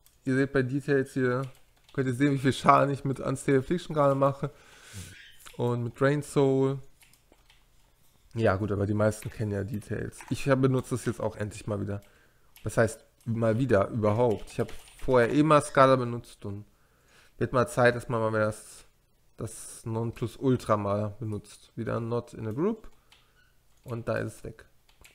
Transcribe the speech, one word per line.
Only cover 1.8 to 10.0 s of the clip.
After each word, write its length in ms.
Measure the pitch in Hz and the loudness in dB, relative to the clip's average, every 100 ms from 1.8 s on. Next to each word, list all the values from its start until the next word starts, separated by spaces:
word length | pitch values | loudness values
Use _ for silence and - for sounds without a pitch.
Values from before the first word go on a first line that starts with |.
| _ | _
könnt 140 | - 131 | -4 -2
ihr 60 | |
sehen, 200 | 123 143 | 2 2
wie 60 | 139 | 2
viel 140 | 135 | 0
Schaden 400 | - 143 139 139 | 2 4 4 4
ich 120 | 135 135 | 0 -4
mit 140 | 127 | -4
Unstable 400 | - 135 - 135 | -4 -4 2 2
Affliction 340 | 131 175 - | 2 -4 -2
gerade 220 | 156 139 139 | 2 2 4
mache. 360 | 139 135 139 - - - - 98 87 - - - - - | 0 0 -8 -10 -20 -20 -20 -18 -18 -20 -20 -20 -18 -4
Und 260 | 120 120 | -2 -2
mit 160 | 117 - | -4 0
Drain 220 | 139 147 | 2 2
Soul. 580 | - 147 135 135 135 139 - _ _ _ _ _ _ _ _ _ _ _ _ _ _ | 0 2 4 4 0 -2 -10 _ _ _ _ _ _ _ _ _ _ _ _ _ _
Ja 220 | 113 110 95 | 0 0 2
gut, 140 | 104 | -2
aber 140 | 101 101 | -2 0
die 80 | |
meisten 360 | 104 107 104 - | 2 0 0 -10
kennen 220 | - 107 | -6 -6
ja 120 | 101 | -4
Details. 560 | 98 104 - - | -6 -8 -8 -8